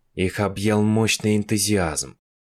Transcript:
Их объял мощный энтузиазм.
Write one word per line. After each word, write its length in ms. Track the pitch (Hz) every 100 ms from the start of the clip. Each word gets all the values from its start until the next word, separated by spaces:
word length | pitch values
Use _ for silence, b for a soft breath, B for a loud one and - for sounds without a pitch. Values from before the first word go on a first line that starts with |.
| _
Их 260 | - 92 -
объял 440 | 98 95 104 107
мощный 540 | 107 110 110 - 107 107
энтузиазм. 800 | 104 107 104 104 85 71 69 - _ _ _